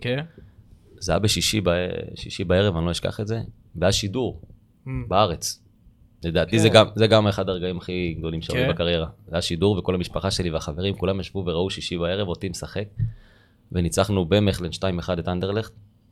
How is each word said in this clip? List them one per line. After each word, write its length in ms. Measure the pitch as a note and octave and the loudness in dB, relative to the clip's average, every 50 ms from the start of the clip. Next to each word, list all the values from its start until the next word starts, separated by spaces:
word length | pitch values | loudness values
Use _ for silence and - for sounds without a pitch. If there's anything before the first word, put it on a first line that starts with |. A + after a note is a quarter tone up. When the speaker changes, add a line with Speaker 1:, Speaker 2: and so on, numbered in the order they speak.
Speaker 1:
כן. 220 | - A#2+ B2+ C#3 D#3 E3 - - - - - - - - - - _ - - - | -4 -4 -4 -4 -4 -8 -12 -20 -20 -20 -20 -20 -20 -20 -20 -20 _ -20 -18 -10
Speaker 2:
זה 120 | - F#2 | -4 -2
היה 80 | D#2+ F#2 | 0 2
בשישי 420 | G2+ G#2+ - F2+ D#2+ - - G#2 | 2 2 0 2 0 0 0 0
ב-, 80 | F2+ F2 E2+ F2+ F2+ F2+ F2 E2 - - - | 2 2 2 2 0 -2 -4 -6 -8 -10 -12
שישי 280 | - - - - - G2 | -12 -12 -10 -8 -6 -2
בערב, 340 | E2+ F2+ F#2 G2+ G#2 E2+ D#2+ | 2 4 4 4 4 2 2
אני 80 | E2 | 0
לא 60 | F2 | 0
אשכח 280 | F2 - - - - - | 0 -2 -2 -4 -4 -4
את 80 | G#2+ G2+ | -6 -4
זה, 140 | A2+ - - - - - - - - | -4 -6 -6 -8 -12 -16 -20 -14 -6
והיה 160 | E2 E2 F#2 | 0 2 2
שידור 500 | G2+ - G#2+ G2+ G2 C3 B2 F#2+ - - - - - - _ _ _ _ - | 2 2 0 -2 -2 -2 -2 -2 -4 -8 -14 -20 -20 -20 _ _ _ _ -12
Speaker 1:
Mm. 40 | C3 C3 C3 B2 A2+ | -8 -8 -6 -4 0
Speaker 2:
בארץ. 540 | F2+ G2 G#2+ F#2 D#2+ D#2+ - - - - _ - _ _ - - - _ - - _ - - | 2 4 4 4 2 -2 -6 -8 -8 -10 _ -20 _ _ -20 -20 -20 _ -20 -20 _ -8 -4
לדעתי 280 | E2+ D#2+ E2+ E2 E2+ | 0 2 2 2 4
Speaker 1:
כן. 60 | A2+ A2 | 4 6
Speaker 2:
זה 120 | G#2+ A2 | 6 8
גם, 160 | G#2+ A2 G#2 - G#2 | 8 8 8 6 4
זה 120 | G#2+ A2 G#2 | 2 4 6
גם 200 | A2 A2 G#2 G#2 | 6 6 6 4
אחד 220 | F#2+ - F#2+ F#2+ | 2 0 0 -2
הרגעים 280 | F#2+ F2+ F2 F#2 F2+ E2+ | -2 -2 -2 -4 -4 -4
הכי 380 | - - F2+ F2+ F2+ E2+ D#2+ D#2+ | -6 -4 -4 -2 -2 -2 -4 -4
גדולים 220 | D#2+ D#2+ E2 D#2+ | -4 -4 -4 -4
שהיו 160 | E2 - E2+ G2+ | -4 -4 -2 0
לי 80 | B2+ | 0
Speaker 1:
כן. 60 | G#2+ E2+ | 0 0
Speaker 2:
בקריירה. 340 | E2 E2+ E2+ F2 E2 D#2+ D#2+ - - - - | 0 0 0 0 0 -2 -4 -8 -14 -12 -6
זה 80 | E2 | -4
היה 60 | E2+ | -4
שידור, 360 | F2 - F2 D#2+ F2+ G#2 G#2+ F2+ | -2 -2 -2 2 2 2 2 2
וכל 180 | - - F#2 | 0 -2 -2
המשפחה 360 | F2+ F2 - - D#2 E2 F#2+ | -2 -2 -4 -6 -4 -2 -2
שלי 180 | - - F2+ F2 | -2 0 -2 -2
והחברים, 460 | D#2 D#2 - - D2 D#2+ F#2 G2 G2 | -2 -2 -4 -4 -6 -4 -2 -4 -2
כולם 240 | - F2+ F2+ G2 F#2+ | -2 0 -2 -2 -2
ישבו 240 | F2+ - - G2 F#2 | -4 -6 -6 -6 -4
וראו 240 | F2 D#2+ E2 F#2 G2 | -2 0 0 0 -2
שישי 280 | F#2+ G2+ - - F#2 E2+ | -2 -6 -8 -6 -4 -2
בערב, 300 | E2+ E2+ F#2 G2+ G#2 F2 | -2 -2 0 -2 -2 -4
אותי 220 | E2+ - - F#2+ | -4 -4 -6 -8
משחק, 340 | F2 - - D#2 - F#2 G#2 - - - - - - - - - - - _ _ _ _ _ - | -8 -8 -10 -8 -8 -8 -8 -6 -4 -4 -4 -4 -4 -8 -18 -20 -20 -20 _ _ _ _ _ -6
וניצחנו 540 | - F2+ F2 E2 - F#2+ F#2+ G2+ G#2 F#2+ F2+ | -2 0 0 0 2 2 2 2 2 2 2
במכלן 460 | D#2 F2+ G#2 G#2+ G2 F#2 - F2 D#2+ | 4 4 4 4 4 2 0 -2 -6
שתיים 280 | D#2+ - - F#2+ F2+ F2 | -6 -4 -2 -2 -2 -2
אחד 200 | E2 - F2+ E2+ | -2 -2 -2 -2
את 80 | D#2+ F2 | -2 -2
אנדרלכט. 440 | F2+ F2+ F#2 F#2+ G2+ A2 A2 - - - - - _ _ _ _ | -2 -2 -2 -2 -2 -2 -4 -6 -10 -20 -20 -20 _ _ _ _